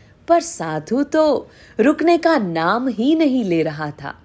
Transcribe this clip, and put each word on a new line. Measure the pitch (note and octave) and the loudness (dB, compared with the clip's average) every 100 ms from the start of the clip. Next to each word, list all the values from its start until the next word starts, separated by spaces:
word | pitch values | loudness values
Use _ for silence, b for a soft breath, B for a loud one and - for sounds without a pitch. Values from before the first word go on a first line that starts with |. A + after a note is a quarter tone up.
| b b - | b b 0
पर | E4+ | 0
साधु | E4 - E3 D#3 D3+ B3 | 0 -6 -6 -6 -4 -2
तो | C#4+ D#4 D#4 B3+ - B B - | 0 2 2 0 -4 B B 0
रुकने | A#3+ D4+ D#4+ E4+ | 0 2 2 2
का | E4+ A3 | 2 0
नाम | F#3+ D#3+ E3+ A3 C4 | 0 -2 0 0 -2
ही | G#3 B3+ D#4+ | -2 0 2
नहीं | D4+ B3+ | 2 0
ले | G3 E3 | 0 0
रहा | D#3 D3+ D3+ | -2 -4 -8
था। | - C#3+ - | -10 -14 -14